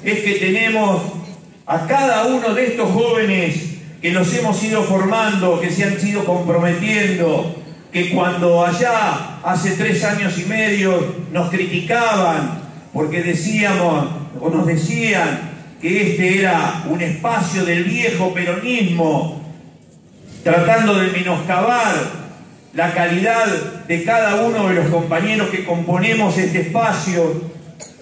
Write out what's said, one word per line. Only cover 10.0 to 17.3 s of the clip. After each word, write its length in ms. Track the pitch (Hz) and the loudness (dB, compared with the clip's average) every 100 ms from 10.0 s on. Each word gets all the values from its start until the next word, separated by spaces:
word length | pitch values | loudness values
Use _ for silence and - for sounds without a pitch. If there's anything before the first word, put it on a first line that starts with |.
años 340 | 208 208 190 170 | 0 0 -2 -2
y 80 | 190 | -2
medio 680 | 220 202 202 190 180 - - 147 | 0 0 2 2 0 -2 -6 -6
nos 200 | 175 - | -2 -2
criticaban 1120 | 185 - 180 - 233 226 208 170 156 - 160 - - - | -2 -2 -2 0 2 2 2 2 0 -2 -6 -12 -18 -10
porque 300 | 151 151 175 | -4 -2 -2
decíamos, 840 | 170 151 202 220 208 180 175 151 - - - 123 | -2 -2 -2 0 0 2 2 0 -2 -6 -10 -6
o 100 | 170 | -2
nos 160 | 160 165 | 0 2
decían 840 | 160 - 233 226 185 151 - - - - - | 0 0 -2 0 0 0 -2 -8 -14 -18 -6
que 300 | 165 202 180 | -2 0 2
este 300 | 156 185 190 | 2 2 2
era 440 | 185 165 165 - 139 | 2 2 0 -4 -4
un 120 | 170 | -2
espacio 640 | 170 - 233 | -2 -2 -2